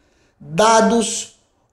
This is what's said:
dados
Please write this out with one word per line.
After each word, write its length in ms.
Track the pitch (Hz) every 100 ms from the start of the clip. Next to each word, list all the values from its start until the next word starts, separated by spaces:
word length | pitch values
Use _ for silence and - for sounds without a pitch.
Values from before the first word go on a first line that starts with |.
| _ _ _ _
dados 960 | 143 160 220 226 202 233 208 - - _ _ _ _